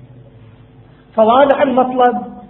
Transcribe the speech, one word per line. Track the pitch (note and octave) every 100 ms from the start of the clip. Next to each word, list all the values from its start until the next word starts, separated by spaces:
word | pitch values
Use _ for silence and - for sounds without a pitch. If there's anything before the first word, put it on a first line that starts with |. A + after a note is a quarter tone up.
| - - - - - - - - - - _
فواضح | - A3 B3+ C#4 C4
المطلب. | C#4 B3 B3 B3+ B3 G#3+ G3 - -